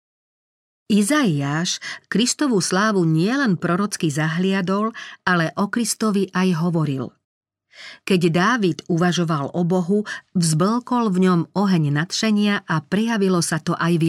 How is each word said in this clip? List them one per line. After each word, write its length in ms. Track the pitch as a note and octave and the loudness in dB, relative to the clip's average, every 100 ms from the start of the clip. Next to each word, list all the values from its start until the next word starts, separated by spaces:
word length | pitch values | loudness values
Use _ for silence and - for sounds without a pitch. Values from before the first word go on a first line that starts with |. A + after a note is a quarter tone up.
| _ _ _ _ _ _ _ _ _ | _ _ _ _ _ _ _ _ _
Izaiáš 880 | G#3 G3+ D4+ B3 C#3+ C#3 D3+ F3+ - - - - | 2 4 2 2 0 -2 -2 -4 -6 -10 -14 -6
Kristovu 480 | F#3 A#3+ - D4+ G#3 | -2 -2 0 0 0
slávu 480 | - F#3 G#3+ G3 E3 | 0 0 2 2 2
nielen 500 | D#3+ F#3+ C4+ C4 E3+ | 2 2 0 0 0
prorocky 540 | E3 F3+ G#3 - E3 | 0 -2 -2 -2 -2
zahliadol, 800 | C#3+ D#3 D#3+ F#3+ F#3+ F#3 G3 A3 A3 - - | -2 -2 0 0 0 0 -2 -2 -6 -16 -8
ale 320 | - F3+ D#3+ | -2 0 0
o 160 | - G3+ | -2 -2
Kristovi 580 | A#3+ A3 - A3 G3+ F#3+ | -2 -2 -2 0 0 0
aj 240 | F3+ F#3 D#3+ | 0 0 2
hovoril. 560 | F3 E3 D3 C3+ A#2+ - _ _ _ _ _ - - - | 0 0 0 -2 -6 -12 _ _ _ _ _ -20 -20 -16
Keď 160 | - F#3+ E3+ | 0 2 2
Dávid 500 | E3+ G3 B3 F#3+ D3+ - | 2 2 2 0 -2 -2
uvažoval 640 | E3+ F3+ E3+ E3 D#3 C#3 E3+ | 0 2 0 0 -2 -2 -2
o 60 | |
Bohu, 380 | E3+ F#3 F3 G#3 G#3 - - | 0 0 0 0 -2 -10 -6
vzblkol 800 | F#3+ E3 D#3 F#3+ A#3+ A#3+ B3 A3+ | -2 0 2 2 0 -2 -2 0
v 160 | F3+ F#3 | 2 2
ňom 100 | F3 - | 2 0
oheň 400 | F3+ G3+ F3+ D3 | -2 0 2 2
nadšenia 720 | D3 F3 - A3 G#3 G#3 G3+ - | 0 -2 -2 0 2 2 0 -2
a 160 | D#3+ | -4
prejavilo 540 | - F#3+ A3+ A3+ F#3+ F3+ | -2 -2 -2 0 2 2
sa 160 | E3 D#3+ | 0 -4
to 160 | - | -4
aj 240 | E3 E3 | -2 0
v 80 | E3+ | 2